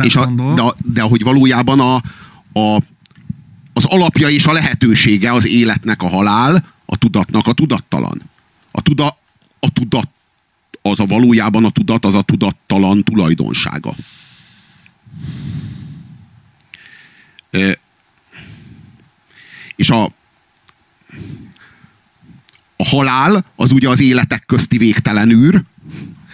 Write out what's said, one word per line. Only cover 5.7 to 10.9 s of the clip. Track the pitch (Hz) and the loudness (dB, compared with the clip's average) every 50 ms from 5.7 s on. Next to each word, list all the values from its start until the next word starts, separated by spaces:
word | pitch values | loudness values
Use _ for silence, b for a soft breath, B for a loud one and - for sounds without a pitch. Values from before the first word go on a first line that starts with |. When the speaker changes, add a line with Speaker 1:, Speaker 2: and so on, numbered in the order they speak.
| 104 - - 113 107 - | 0 -2 -4 -4 -4 -4
Speaker 1:
a | 92 87 | -2 -2
halál, | 87 92 101 104 104 113 123 139 170 180 b b b b b | 0 0 0 2 2 2 2 2 2 2 b b b b b
a | - - - | -8 -4 -2
tudatnak | - 113 90 104 98 - - 110 - 113 | -2 0 0 0 -2 0 -2 -2 0 0
a | 117 | 0
tudattalan. | - 156 147 - 160 - _ 82 69 58 50 50 - - - _ _ _ _ _ _ _ _ | 0 0 0 -2 -4 -6 _ -6 -6 -6 -6 -8 -12 -14 -18 _ _ _ _ _ _ _ _
A | - - | -10 -4
tuda-, | - - 147 147 147 147 - _ _ _ _ _ _ _ _ _ | 0 0 0 0 0 -2 -4 _ _ _ _ _ _ _ _ _
a | - - | -4 -2
tudat, | - - 127 110 - 123 143 - - _ _ _ _ _ _ _ _ _ _ _ - - | -2 -2 -4 -2 -2 -4 -4 -6 -10 _ _ _ _ _ _ _ _ _ _ _ -20 -6
az | _ 101 | _ -2